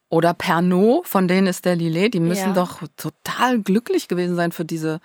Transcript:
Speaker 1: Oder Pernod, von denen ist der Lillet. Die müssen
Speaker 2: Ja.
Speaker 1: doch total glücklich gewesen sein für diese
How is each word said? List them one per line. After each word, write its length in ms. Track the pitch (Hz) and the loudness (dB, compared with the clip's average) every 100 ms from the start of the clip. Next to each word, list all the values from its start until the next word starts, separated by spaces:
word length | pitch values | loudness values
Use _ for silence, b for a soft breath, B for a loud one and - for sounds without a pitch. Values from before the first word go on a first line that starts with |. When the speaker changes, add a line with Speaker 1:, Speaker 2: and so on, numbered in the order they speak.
| _ | _
Speaker 1:
Oder 240 | 165 170 | 2 2
Pernod, 720 | 170 185 170 180 180 214 302 359 | 0 0 2 2 4 4 2 0
von 220 | 196 185 | 0 2
denen 200 | 185 190 | 2 2
ist 180 | 185 180 | 0 -2
der 100 | 175 | 0
Lillet. 380 | 165 160 208 | -2 0 0
Die 80 | 202 | 0
müssen 260 | 165 190 190 | 0 0 0
Speaker 2:
Ja. 60 | |
Speaker 1:
doch 260 | 180 180 - 165 - | 0 -2 -6 -16 -12
total 640 | 156 - - - 240 247 | -12 -12 -10 -2 0 0
glücklich 480 | 202 196 - 381 - | 0 0 0 -2 -2
gewesen 300 | 180 175 175 | -4 -2 -2
sein 160 | 170 | -2
für 100 | - | -4
diese 380 | 160 165 156 156 | -6 -6 -6 -6